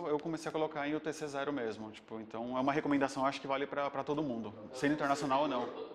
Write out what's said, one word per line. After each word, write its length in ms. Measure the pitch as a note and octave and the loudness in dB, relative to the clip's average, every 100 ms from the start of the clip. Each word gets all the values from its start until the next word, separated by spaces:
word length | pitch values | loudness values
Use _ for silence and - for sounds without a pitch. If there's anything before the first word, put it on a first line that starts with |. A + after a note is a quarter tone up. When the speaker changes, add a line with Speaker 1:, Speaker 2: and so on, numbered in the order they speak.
| E3+ | 0
Speaker 1:
eu 100 | D3+ | 0
comecei 300 | E3+ D#3 D#3+ | 0 -4 -2
a 20 | |
colocar 340 | D#3 D3+ D3 C#3+ | 0 0 0 -2
em 80 | |
U 60 | D3+ | 0
T 120 | D#3 | -2
C 140 | D3 D3+ | -4 -4
zero 260 | C#3 C#3 | -2 -2
mesmo, 380 | C#3+ A2+ G#2+ G#2+ | 0 -2 -4 -8
tipo, 300 | G#2+ - A2+ | -12 -12 -10
então 360 | A2 A2+ A#2+ B2+ | -8 -6 -2 2
é 40 | |
uma 120 | C3+ | 2
recomendação, 520 | D3 C#3+ C#3 C3+ C3+ | 2 4 4 4 2
acho 160 | C3+ C3+ | 0 0
que 60 | C#3 | -2
vale 200 | C3+ C#3 | 0 0
pra, 220 | C#3+ C#3 | 0 0
pra 140 | C#3 | -2
todo 180 | C3+ D3 | 0 0
mundo, 300 | D3 A#2 G#2+ | 0 -2 -6
Speaker 2:
Tanto 260 | - - - | -10 -12 0
Speaker 1:
sendo 120 | C#3+ | 2
Speaker 2:
o 40 | |
Speaker 1:
internacional 480 | D3+ C#3+ C#3 C#3+ C3+ | 4 4 2 4 4
ou 60 | D3 | 4
não. 140 | B2+ | 2
Speaker 2:
servidor 220 | A#2+ - | -2 -6
quanto 60 | - | -10